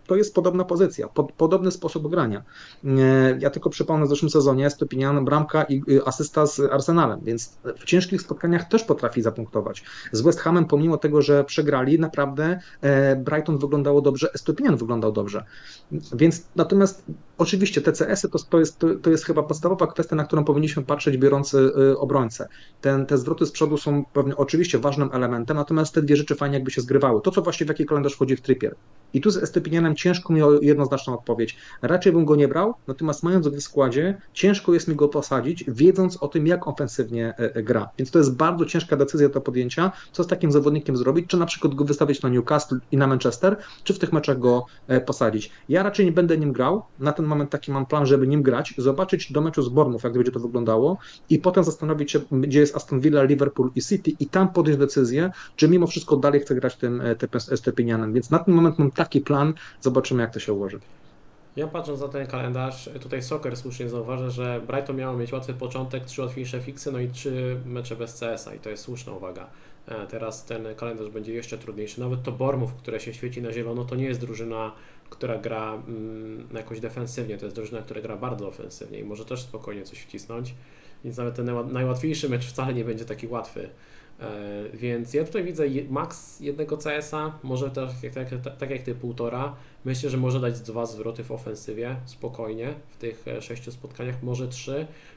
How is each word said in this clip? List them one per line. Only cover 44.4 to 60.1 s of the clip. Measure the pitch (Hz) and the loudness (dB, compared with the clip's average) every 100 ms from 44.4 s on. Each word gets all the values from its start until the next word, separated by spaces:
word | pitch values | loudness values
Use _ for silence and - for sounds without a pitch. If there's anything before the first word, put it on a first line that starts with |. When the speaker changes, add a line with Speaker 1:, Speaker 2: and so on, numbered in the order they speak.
| 123 123 123 - - | 4 2 0 -10 0
Speaker 1:
e, | 127 | 0
posadzić. | 127 - 113 107 104 - - | 0 0 0 0 -4 -12 0
Ja | 165 | 0
raczej | 196 202 185 | 2 2 4
nie | |
będę | 160 175 156 | 4 4 2
nim | 147 | 2
grał, | 123 127 202 - - | 0 0 0 -4 -4
na | 139 | -2
ten | 147 151 | 0 0
moment | 147 143 | 0 0
taki | 143 - | -4 -4
mam | 139 127 | -4 0
plan, | 151 139 | 0 4
żeby | 135 131 | 4 4
nim | 147 | 4
grać, | 131 120 - - | 4 2 -2 0
zobaczyć | 127 156 190 170 - | 0 2 0 -2 -2
do | 151 | -2
meczu | 160 156 | 0 0
z | 123 | 2
Bournemouth, | 131 139 117 | 2 2 0
jak | 120 | -2
będzie | 123 123 | 0 0
to | 120 | -2
wyglądało | 120 123 113 110 143 196 - - - | -4 -2 2 2 2 0 -8 -20 0
i | 160 | 2
potem | 180 185 | 4 4
zastanowić | 165 156 156 147 143 | 2 0 -2 -2 0
się, | 147 131 | -2 0
gdzie | 135 143 139 | 0 4 6
jest | 143 - | 6 2
Aston | - 135 | -4 2
Villa, | 151 147 | 4 6
Liverpool | 135 143 139 - 127 | 6 4 2 2 0
i | 123 | -2
City | - 202 - - | -2 0 0 -2
i | 147 | 0
tam | 190 190 | 2 4
podjąć | 175 156 143 | 4 2 2
decyzję, | 139 143 120 131 185 - - - | 2 2 2 2 -2 -4 -14 2
czy | 156 | 6
mimo | 180 170 | 6 4
wszystko | 160 - 143 | -2 0 2
dalej | 143 143 | 4 2
chcę | 143 | 2
grać | 127 127 - | 0 -2 -2
tym, | 123 120 | -4 -2
e, | 120 113 | -2 -2
tym | 123 123 - | -2 -4 -4
Estepinianem. | 123 - - 120 113 110 | -2 -2 0 0 0 0
Więc | 117 - | -2 2
na | 214 | 2
ten | - | 4
moment | 170 165 160 | 4 4 4
mam | 139 | 0
taki | - 165 - | 0 0 0
plan, | - 143 151 156 - - | 0 2 0 -2 -12 -6
zobaczymy, | 135 131 131 | 0 0 0